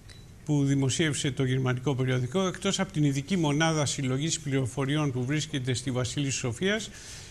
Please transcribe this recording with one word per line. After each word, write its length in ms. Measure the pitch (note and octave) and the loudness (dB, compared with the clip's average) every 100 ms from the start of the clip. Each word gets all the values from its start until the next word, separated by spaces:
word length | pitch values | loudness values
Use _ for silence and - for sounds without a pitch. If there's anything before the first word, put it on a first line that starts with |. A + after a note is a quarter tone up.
| - - - - | -20 -20 -20 -12
που 200 | - D3 | 0 2
δημοσίευσε 640 | C#3 C#3 C3+ - D#3+ C3+ D3 | 4 4 2 2 2 2 -2
το 140 | B2+ | 0
γερμανικό 500 | C3 C3 B2+ B2+ C#3 | 0 2 0 0 0
περιοδικό, 520 | B2+ B2+ B2+ B2 F#3 F#3+ | 0 2 0 0 0 0
εκτός 340 | F3+ G3 F#3+ | 0 -2 0
από 120 | F#3+ | -2
την 120 | D3+ | 2
ειδική 320 | D3 C3+ C#3 F#3+ | 2 2 0 2
μονάδα 500 | D3+ C#3+ E3 D#3 C#3 | 2 4 4 2 0
συλλογής 540 | - C3 C3 D#3 - | 0 0 0 0 -2
πληροφοριών 720 | C#3+ C3+ C3 - C3+ D3+ D3 | -2 0 0 -2 0 2 0
που 120 | B2 | 0
βρίσκεται 500 | B2 D3+ D3+ C#3+ B2 | 0 -2 -2 -4 -2
στη 160 | A#2 C3+ | -2 0
Βασιλής 440 | B2 B2 D3 C#3 | -2 -2 -2 -2
Σοφίας, 560 | B2 B2+ A2 F#3+ G#3+ G#3 - - - - | -2 -4 0 0 0 -4 -12 -16 -16 -16